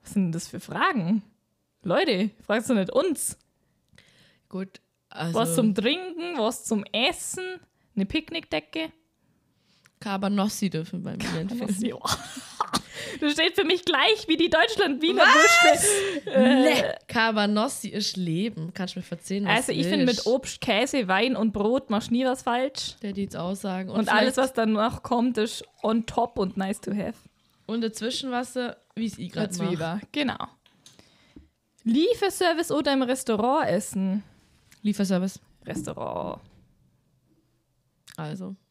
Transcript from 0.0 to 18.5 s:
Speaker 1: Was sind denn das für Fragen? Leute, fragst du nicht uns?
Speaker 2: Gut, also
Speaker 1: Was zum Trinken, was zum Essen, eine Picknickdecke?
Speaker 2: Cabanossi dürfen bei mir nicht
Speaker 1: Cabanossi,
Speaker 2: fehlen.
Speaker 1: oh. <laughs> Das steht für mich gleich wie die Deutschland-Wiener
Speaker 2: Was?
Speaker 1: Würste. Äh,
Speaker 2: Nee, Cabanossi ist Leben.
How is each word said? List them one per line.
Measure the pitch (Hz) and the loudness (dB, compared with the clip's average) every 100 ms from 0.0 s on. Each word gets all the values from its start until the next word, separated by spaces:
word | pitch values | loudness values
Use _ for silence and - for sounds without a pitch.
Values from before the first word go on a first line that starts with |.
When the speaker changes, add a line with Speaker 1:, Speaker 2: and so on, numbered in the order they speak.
Speaker 1:
Was | - 202 | -2 -2
sind | 180 | 0
denn | |
das | 160 - | -2 -8
für | 180 | -14
Fragen? | - - 349 294 165 214 - _ _ _ _ _ | -10 -2 0 0 0 0 -2 _ _ _ _ _
Leute, | - 202 359 185 208 _ - | 0 2 2 2 -2 _ -2
fragst | 220 226 | -2 2
du | |
nicht | 220 185 | 0 2
uns? | 254 370 285 - - _ _ _ _ _ _ _ _ _ _ _ | 2 0 -2 -6 -10 _ _ _ _ _ _ _ _ _ _ _
Speaker 2:
Gut, | 185 190 - _ _ _ | -10 -10 -14 _ _ _
also | - 165 170 | -8 -4 0
Speaker 1:
Was | 165 165 | 2 2
zum | 220 | 2
Trinken, | 196 214 330 370 330 349 311 | 2 0 -2 -4 -8 -6 -2
was | 220 247 - | -2 -2 -4
zum | 214 - | -4 -4
Essen, | 208 269 339 - - 370 370 _ _ _ - | -2 0 -2 -8 -8 -10 -12 _ _ _ -4
eine | 196 | -2
Picknickdecke? | 311 311 330 - 302 - 320 320 _ _ _ _ _ _ _ _ _ _ _ | -4 -6 -12 -6 -8 -6 -10 -10 _ _ _ _ _ _ _ _ _ _ _
Speaker 2:
Cabanossi | 151 196 196 202 190 - 196 | -6 -2 0 2 0 0 -2
dürfen | 160 165 180 | -2 -6 -8
bei | - - | -8 -6
mir | - 165 190 | -4 -4 -4
nicht | |
Speaker 1:
Cabanossi, | 240 226 190 | -4 -4 -2
Speaker 2:
fehlen. | 233 - | -2 -4
Speaker 1:
oh. | - | -4
<laughs> | - - - - - 427 - - - - 359 | -6 -6 -16 -16 -6 -4 -4 -6 -14 -12 -4
Das | 294 | -2
steht | 294 330 - | 2 2 2
für | 320 | 2
mich | 349 | 2
gleich | - 285 302 427 - | 2 4 4 2 0
wie | 320 | 2
die | 339 | 4
Deutschland-Wiener | 311 403 427 359 269 320 - | 4 2 2 0 2 0 6
Speaker 2:
Was? | 359 622 659 679 698 605 | 8 8 8 8 8 6
Speaker 1:
Würste. | - 403 392 330 - | 4 2 0 -4 -2
Äh, | 202 240 262 | 4 6 8
Speaker 2:
Nee, | 294 285 - - - | 6 4 0 -6 -4
Cabanossi | 240 226 214 208 208 262 - 202 | 0 2 2 2 2 0 -4 -6
ist | - 208 190 | -4 -4 -4
Leben. | 180 160 226 | -2 -2 -2